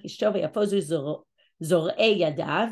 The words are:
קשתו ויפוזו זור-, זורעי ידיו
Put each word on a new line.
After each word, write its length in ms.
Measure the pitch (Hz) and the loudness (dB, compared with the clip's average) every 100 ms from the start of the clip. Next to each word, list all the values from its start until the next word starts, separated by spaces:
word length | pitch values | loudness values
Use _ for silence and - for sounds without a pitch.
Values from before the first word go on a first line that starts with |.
קשתו 300 | - - 208 | -8 -2 0
ויפוזו 480 | 202 - 220 208 196 | 0 -2 0 0 0
זור-, 420 | 151 160 139 202 _ _ _ - | 0 -2 -2 -6 _ _ _ -10
זורעי 560 | 156 175 160 - 220 202 | 2 2 2 2 2 4
ידיו 500 | 160 143 - 156 226 | 0 0 -2 -2 0